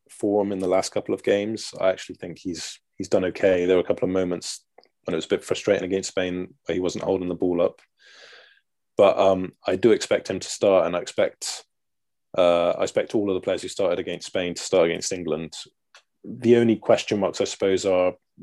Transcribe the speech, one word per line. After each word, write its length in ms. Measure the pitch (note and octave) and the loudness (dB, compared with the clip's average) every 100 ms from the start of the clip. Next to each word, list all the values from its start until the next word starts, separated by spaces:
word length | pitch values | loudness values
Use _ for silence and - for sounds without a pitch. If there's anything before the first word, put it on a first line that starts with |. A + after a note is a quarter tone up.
| _ | _
form 420 | - G#2 G#2 G2 | -4 0 0 0
in 80 | G2 | -2
the 80 | F#2 | 0
last 240 | F#2 - | 0 0
couple 220 | G#2 - | -4 -4
of 100 | F#2+ | -2
games. 480 | - G2+ G#2 A2 - - | 0 0 0 -6 -10 -2
I 100 | F#2+ | -2
actually 260 | F2+ - - | -2 -6 -14
think 240 | F2 E2 | -14 -12
he's, 400 | F#2 D#2+ - - _ - | -10 -10 -10 -16 _ -14
he's 100 | F#2 | -2
done 180 | G2+ F#2 | 0 0
okay. 400 | - G2 F2+ F2+ | 0 2 4 4
There 100 | F2+ | 2
were 80 | |
a 40 | - | 2
couple 220 | F#2 F#2 | -2 -2
of 40 | |
moments 520 | F#2 F2+ F2 - - _ _ _ _ - | -2 -2 -4 -8 -14 _ _ _ _ -8
when 80 | |
it 40 | E2 | -6
was 80 | - | -2
a 40 | |
bit 140 | F#2+ | -4
frustrating 420 | - - - G2 F2+ | -2 -4 0 0 0
against 240 | F#2+ - | -4 -4
Spain 440 | F#2+ F2+ F2+ F2+ _ - | -4 -4 -4 -8 _ -6
where 80 | |
he 80 | F2 | -4
wasn't 220 | F2+ G#2 | -4 -4
holding 260 | - F#2+ F2+ | -2 -2 -2
the 60 | F2 | -2
ball 260 | F2+ F2 | 0 2
up. 180 | - - _ _ _ - - - - _ _ _ _ - | 0 -2 _ _ _ -20 -20 -20 -20 _ _ _ _ 4
But, 200 | G2 - | 6 6
um, 360 | F#2+ F#2+ F#2 - - | 4 2 -2 -6 -4
I 80 | F#2 | 2
do 160 | A#2 | 4
expect 380 | G2 - G#2 - | 4 2 -2 -2
him 100 | F#2+ | -6
to 100 | - | -6
start, 380 | - G#2 F#2+ E2+ | 0 4 4 4
and 80 | F2 | -2
I 40 | |
expect, 640 | - - F2 - - - - _ _ _ _ _ _ - | -4 -2 -2 -2 -12 -12 -16 _ _ _ _ _ _ 2
uh, 340 | F2 F2 E2+ | 4 4 2
I 120 | - | 0
expect 300 | F#2+ - - | -2 -2 -2
all 160 | A#2 G2+ | 0 0
of 60 | F#2 | -2
the 60 | |
players 200 | G2 F2+ | -2 -4
who 60 | F#2+ | -4
started 320 | - F#2 F2 | -2 -2 0
against 280 | F2 F2 - | -4 -8 -6
Spain 280 | G2 F2 F2 | -4 -4 -6
to 60 | |
start 260 | - F#2 E2+ | 0 2 2
against 260 | E2 - | 0 -6
England. 420 | F#2 E2 D#2 D#2+ - - _ _ - _ _ - | -6 -4 -4 -6 -14 -18 _ _ -20 _ _ -16
The 320 | B2+ A#2 A#2+ | -2 4 6
only 180 | A#2 A2 | 6 2
question 440 | - A#2 - G#2 | 2 2 2 -2
marks, 200 | F#2 - | -2 -2
I 60 | G2 | -4
suppose, 400 | - G2 F#2 G2 | -2 0 0 2
are 280 | F2+ F2+ - _ - | 2 0 -2 _ -20